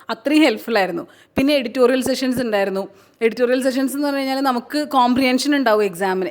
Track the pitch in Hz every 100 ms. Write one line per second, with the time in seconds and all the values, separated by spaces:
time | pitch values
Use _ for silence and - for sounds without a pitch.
0 | - 226 277 302 302 214 - 220 180 170
1 | 175 - _ - 277 294 240 269 240 262
2 | 262 262 262 247 240 202 196 190 190 -
3 | _ - 226 226 247 254 262 254 269 277
4 | 285 277 269 269 269 240 240 294 294 269
5 | 247 247 254 254 277 285 240 214 208 170
6 | 190 185 180